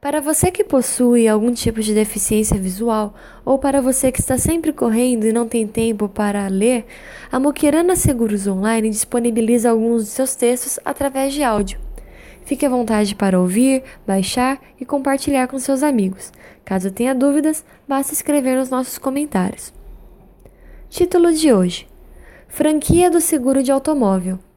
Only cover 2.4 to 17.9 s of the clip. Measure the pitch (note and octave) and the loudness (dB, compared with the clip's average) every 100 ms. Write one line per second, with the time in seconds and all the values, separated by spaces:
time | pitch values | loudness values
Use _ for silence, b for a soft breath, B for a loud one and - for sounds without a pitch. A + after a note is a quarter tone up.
2.4 | G#3+ G#3 F#3+ F#3 A#3 A3 G#3 B B B | 0 -2 -2 -4 -2 -2 -4 B B B
3.4 | - C4+ C#4 C#4 B3+ C4 C4 B3+ - B3+ | -2 0 2 0 2 0 0 -2 -2 -2
4.4 | - E4 D#4+ D#4 A#3+ A3 B3+ A#3+ G#3+ A3+ | 0 0 -2 -2 0 2 2 2 2 0
5.4 | A#3 A#3 G#3+ A3+ A3+ G#3+ G#3 - G#3 G3+ | 0 -2 -2 -2 -2 0 -4 -2 -2 -2
6.4 | G3 F#3+ A3 B3+ G#3+ B B B B B3+ | -2 0 2 0 -4 B B B B 0
7.4 | C#4 C#4+ D4+ D4+ F4 F4+ - B3+ A3+ G#3 | 0 2 2 2 2 2 2 0 0 0
8.4 | G3 F#3+ G3+ A3+ A3 G#3+ - B3 A#3+ A3+ | -2 -2 0 0 0 -2 -4 -2 0 0
9.4 | A3+ A#3+ A#3 A3+ A3+ A#3 G#3+ - C4 - | 2 2 4 2 2 0 -2 -4 -4 0
10.4 | A#3+ B3 C4 - - - C#4 C4+ C4+ C#4 | 0 0 -4 -8 -8 -4 -4 -2 -4 0
11.4 | C#4 G#3+ G3 - - - B B B B | 0 0 -2 -6 -12 -14 B B B B
12.4 | - C4+ D4 B3+ A3+ A3 G#3 G3+ G3+ F#3 | -8 -2 0 0 0 0 0 0 2 2
13.4 | F3+ F#3+ C4 C4 C4 B - F#3+ F#3+ - | 2 2 2 2 -2 B -4 -2 0 0
14.4 | B3+ C4+ b b B3+ C#4+ C4+ C4+ C#4 C#4 | -2 -2 b b -6 -2 0 -2 0 0
15.4 | B3+ C4+ B3 C4+ D4+ B3+ F#3+ F#3+ - B | 0 -4 -2 0 2 2 0 -4 -16 B
16.4 | B B - F#3+ F#3+ F#3+ A#3+ C4 C#4 C#4+ | B B -6 -4 -4 -2 -2 2 2 2
17.4 | D4+ D#4 - b b | 0 -2 -8 b b